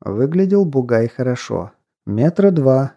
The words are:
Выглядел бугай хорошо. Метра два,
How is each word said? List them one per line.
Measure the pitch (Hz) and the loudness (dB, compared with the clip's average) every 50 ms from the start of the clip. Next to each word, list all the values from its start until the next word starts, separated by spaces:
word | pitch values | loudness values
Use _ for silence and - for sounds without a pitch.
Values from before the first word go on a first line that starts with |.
Выглядел | - - 98 107 131 143 160 180 190 190 202 202 196 | -10 -8 -4 -2 -2 0 0 0 0 2 2 2 0
бугай | 160 139 135 123 120 120 113 117 117 | 0 0 -2 -2 0 0 0 0 -2
хорошо. | - - 127 127 123 - - - 117 - 87 113 _ _ _ _ _ _ - | -4 -4 -4 -4 -4 -6 -6 -8 -8 -8 -8 -10 _ _ _ _ _ _ -10
Метра | - 104 110 127 165 175 - 196 202 | -6 -2 0 0 0 2 2 2 2
два, | 180 160 135 131 131 131 139 139 - | 2 2 2 2 2 2 0 -2 -6